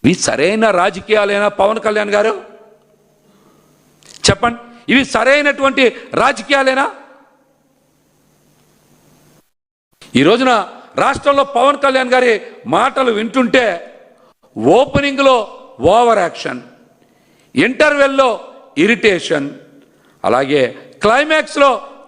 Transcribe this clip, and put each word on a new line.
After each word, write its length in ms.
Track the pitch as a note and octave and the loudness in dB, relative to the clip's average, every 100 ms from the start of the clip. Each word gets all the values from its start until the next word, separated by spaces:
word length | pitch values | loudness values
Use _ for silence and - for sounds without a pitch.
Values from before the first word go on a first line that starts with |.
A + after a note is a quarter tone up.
ఇవి 100 | C#3 F3+ - | 0 0 -2
సరైన 400 | A2 E3 A3 A3 F3+ | 0 0 2 2 2
రాజకీయాలేనా 680 | F#3+ F3+ - G#3+ G3+ G3+ G#3 G3+ | -2 -4 -2 -2 0 -2 -2 0
పవన్ 200 | G3 A3 G#3+ | -2 0 -2
కళ్యాణ్ 260 | G#3+ G#3 G#3 | -4 -2 0
గారు? 160 | G#3+ G3+ - - - _ _ _ _ _ _ _ _ _ _ _ _ _ - - - | 0 -4 -12 -20 -20 _ _ _ _ _ _ _ _ _ _ _ _ _ -20 -4 -2
చెప్పండి, 320 | G3 A#3+ A#3 - - - | 0 -2 -4 -18 -18 0
ఇవి 100 | B3 C4 | 0 0
సరైనటువంటి 720 | A3+ B3 D4 C#4+ C#4+ C4+ C4 B3 - - - | 0 2 2 0 0 -2 2 0 -2 -8 -2
రాజకీయాలేనా? 640 | B3 B3+ A3 C#4 C4 C4 D4+ - - - _ _ _ _ _ _ _ _ _ _ _ _ _ _ _ _ _ _ _ _ _ _ _ _ _ _ _ _ - B2 | -2 -2 -2 0 0 0 -4 -8 -20 -20 _ _ _ _ _ _ _ _ _ _ _ _ _ _ _ _ _ _ _ _ _ _ _ _ _ _ _ _ -4 2
ఈ 20 | C#3+ | 2
రోజున 240 | A#3 C4 A3+ F3+ - - - | 2 2 0 -2 -14 -12 -2
రాష్ట్రంలో 420 | A3 C4+ C#4+ C#4 C#4 A#3+ | -2 0 0 0 0 0
పవన్ 220 | C4+ C#4 | 0 2
కళ్యాణ్ 300 | C#4 C4 B3+ | 0 0 0
గారి 180 | B3+ B3 G#3+ - - A2 E3 | 2 2 -2 -6 -16 -2 0
మాటలు 340 | B3+ C4+ B3+ G#3+ | 0 0 -2 -2
వింటుంటే 460 | A3+ C4 A#3+ C4+ A3+ E3+ - - - _ _ _ _ - A#2 G#3 | -2 -2 2 2 0 -4 -12 -20 -20 _ _ _ _ -2 4 4
ఓపెనింగ్లో 600 | C#4 C#4+ C#4+ C4+ C4+ B3+ G3+ - - - C#3+ | 2 0 -2 2 2 2 -2 -14 -20 -2 2
ఓవర్ 280 | A3 A#3+ G#3+ | 4 4 2
యాక్షన్, 360 | E3+ - D#3 B2 - _ _ _ _ _ _ _ _ | -2 -6 -10 -10 -16 _ _ _ _ _ _ _ _
ఇంటర్వెల్లో 760 | B2 G3+ B3 D4+ C#4+ C#4 C4+ C4 G3 - - - - | -2 -2 2 0 2 0 2 0 -2 -10 -20 -12 -2
ఇరిటేషన్, 600 | G3 A#3 G#3+ F3 - D3+ C#3 - - - _ _ _ _ | 0 2 0 0 -2 -4 -4 -12 -20 -20 _ _ _ _
అలాగే 380 | F#2 B2 C3+ C#3+ B2 - - - | 0 0 2 0 0 -4 -20 -4
క్లైమాక్స్లో 680 | G#3 B3 D4+ D#4 D4+ D4 C#4 A3 - - | 0 0 0 -2 -2 0 2 0 -8 -20